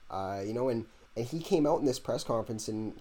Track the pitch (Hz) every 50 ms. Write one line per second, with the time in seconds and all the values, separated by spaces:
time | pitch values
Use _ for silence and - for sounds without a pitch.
0 | - - - 95 95 95 98 98 98 107 113 120 127 131 120 117 110 - - -
1 | - - - 113 120 120 156 165 160 - 202 165 147 147 170 - - 135 123 -
2 | - - 120 - - - 120 113 107 - 113 107 - - 107 107 110 107 - -